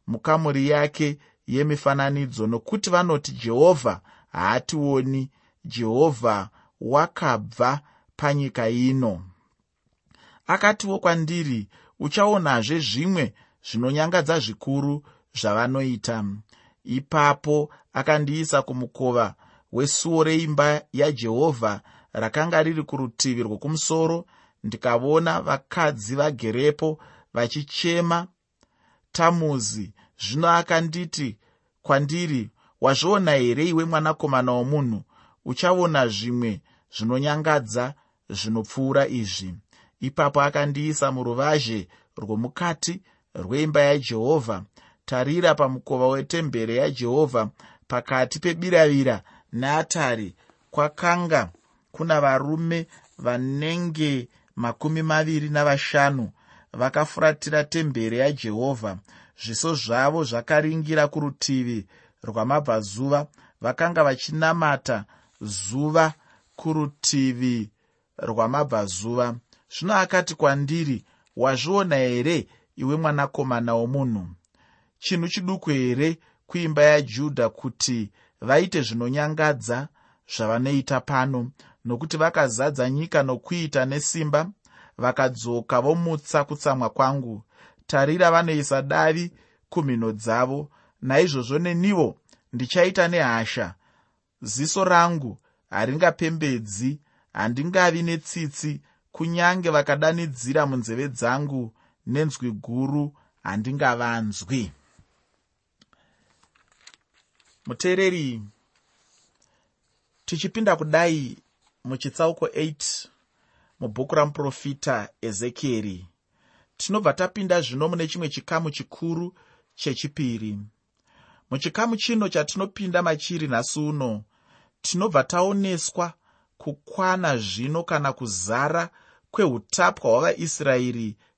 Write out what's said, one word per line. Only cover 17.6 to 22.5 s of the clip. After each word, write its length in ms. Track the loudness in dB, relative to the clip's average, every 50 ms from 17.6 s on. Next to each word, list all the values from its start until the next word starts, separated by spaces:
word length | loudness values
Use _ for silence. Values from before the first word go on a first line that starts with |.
| 0 -2 -8 -16 _ _ -6
akandiisa 720 | -2 2 2 2 2 2 0 -2 -2 0 2 2 2 0
kumukova 720 | 0 -4 -6 -6 -8 -6 -2 -2 2 2 2 2 0 -2 _ _ _ _ _ _ _ -4
wesuo 520 | -2 0 0 0 -2 0 2 2 2 4
reimba 580 | 4 2 2 0 0 2 2 4 4 2 0 -2 _ -2
yaJehovha 880 | 0 2 2 0 0 -2 -2 0 2 2 2 2 0 -2 -2 -2 -4 -8 _ -20 -20 _ _ -6
rakanga 500 | -4 -4 -2 -2 -2 -2 2